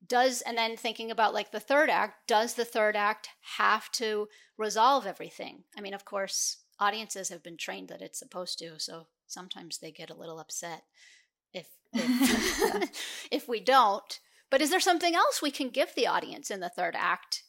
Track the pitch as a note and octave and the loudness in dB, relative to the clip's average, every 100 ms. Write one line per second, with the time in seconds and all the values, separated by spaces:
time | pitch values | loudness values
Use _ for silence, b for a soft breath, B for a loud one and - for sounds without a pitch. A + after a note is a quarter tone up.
0 | F3+ A#3+ C4 B3 - A#3 A3+ A3+ A#3 A3 | 0 4 4 2 -4 -2 -2 -2 -6 -6
1 | A3+ A3+ G#3 G#3 G#3 G#3+ - C#4+ D4+ F3 | -4 2 2 2 -4 -6 2 4 6 4
2 | G#3 - - A3 A#3 - A3+ A#3 G#3+ G#3 | 2 -4 2 4 4 -2 -2 2 2 4
3 | G#3 G#3+ - - - - G3+ G#3+ - - | 2 0 -6 -18 -8 2 4 2 0 -4
4 | A3 G#3+ G#3 b b - G#3+ G#3 A#3+ C#4 | -2 -2 -4 b b -6 -2 4 6 6
5 | G3 - E3+ - - - _ G#3+ G3+ G3 | 2 -8 -12 -12 -14 -16 _ -14 -10 -12
6 | - G3+ F#3+ - - - _ - G3+ G#3+ | -8 -6 -4 -2 -2 -6 _ -2 -2 -2
7 | G#3+ G3 F#3 F3 F3 E3 - F#3+ F#3 E3+ | -6 -8 -8 -10 -14 -10 -8 -8 -10 -14
8 | - - - F3+ F3+ - E3 D#3+ - E3 | -12 -12 -12 -10 -8 -10 -10 -10 -10 -10
9 | D#3+ _ - - F#3 F#3 E3+ - D#3+ D3+ | -18 _ -18 -14 -14 -14 -12 -12 -12 -16
10 | E3 - E3 D#3+ D#3 - E3+ D#3+ _ _ | -16 -14 -14 -14 -12 -10 -10 -12 _ _
11 | b b b _ _ F#3 - _ _ A#3+ | b b b _ _ -14 -14 _ _ -2
12 | B3 B3+ C4 A3 F4+ - G#4+ - F4+ - | 2 4 4 2 0 0 0 0 -4 -6
13 | B B B D4+ - A3+ F#3 C4+ A3 G#3 | B B B -6 -4 -4 4 6 6 2
14 | - - b b b C4+ D4 F4 F#4+ E4+ | -4 -14 b b b 2 4 2 4 4
15 | F4 E4+ C#5 - D4 - C4 B3 E4+ - | 4 4 2 2 -2 -2 -4 0 0 0
16 | G#3 F3 - - - F#3+ F3 - F3 G#2+ | 0 0 -2 -10 -10 -6 -6 -4 -4 -2
17 | F3 F3+ - - | -2 -2 -4 -10